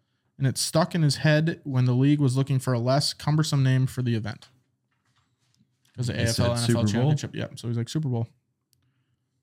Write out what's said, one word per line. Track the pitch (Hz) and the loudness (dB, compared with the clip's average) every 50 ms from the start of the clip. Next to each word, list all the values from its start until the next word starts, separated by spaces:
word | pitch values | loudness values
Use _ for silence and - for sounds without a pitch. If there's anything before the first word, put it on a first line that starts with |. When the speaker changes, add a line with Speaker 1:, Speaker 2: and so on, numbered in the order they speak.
| _ _ _ _ _ _ _ - | _ _ _ _ _ _ _ -4
Speaker 1:
and | 135 | -2
it | 127 - | -2 -2
stuck | - - - - 160 180 180 - | -2 -4 -2 0 0 0 0 0
in | 175 | 0
his | 156 143 - | 2 2 2
head | - - 156 151 151 160 170 170 - - | 2 2 2 4 4 2 0 -2 -4 -6
when | 147 131 127 123 | -4 -2 0 2
the | 127 123 | 2 2
league | 127 135 143 147 147 | 4 4 4 4 4
was | 143 127 127 | 2 2 2
looking | 135 131 - 135 127 | 0 0 0 -2 -2
for | - 131 | -2 -2
a | 127 113 | -2 0
less | 117 127 135 147 - - | 0 2 2 2 0 -2
cumbersome | - - - 147 151 156 156 156 147 139 | -4 -6 -4 -2 0 0 0 0 0 2
name | 131 131 131 131 131 | 2 2 2 2 0
for | 123 - 127 | 0 -2 -2
the | 127 120 117 | -2 -2 -2
event. | 110 104 107 - - - - _ _ _ _ _ _ _ _ _ _ _ _ _ _ _ _ _ _ _ _ _ _ _ _ _ _ _ _ - | -2 -4 -6 -10 -12 -16 -20 _ _ _ _ _ _ _ _ _ _ _ _ _ _ _ _ _ _ _ _ _ _ _ _ _ _ _ _ -10
'Cause | 117 120 | -6 -6
the | - - | -4 -2
Speaker 2:
He | - 117 | -2 -2
said | |
Speaker 1:
A | 117 | 0
F | - - | 0 0
L, | 120 | 0
N | 120 | 0
F | 120 120 | 0 0
L | 117 | 2
Speaker 2:
Super | 117 117 - | 2 2 2
Bowl? | 110 | 2
Speaker 1:
championship. | 104 101 117 131 151 147 143 - - - | 2 2 2 2 2 2 0 -2 -6 -8
Yep. | 110 - - - - | -8 -8 -8 -10 -10
So | - 117 | -8 -6
he's | 117 | -4
like, | 117 113 - | -4 -4 -4
"Super | - 156 156 127 | -4 -4 -4 -2
Bowl." | 123 117 117 - _ _ _ _ _ _ _ _ _ _ _ _ _ _ _ _ _ _ _ _ _ _ | -2 -4 -4 -6 _ _ _ _ _ _ _ _ _ _ _ _ _ _ _ _ _ _ _ _ _ _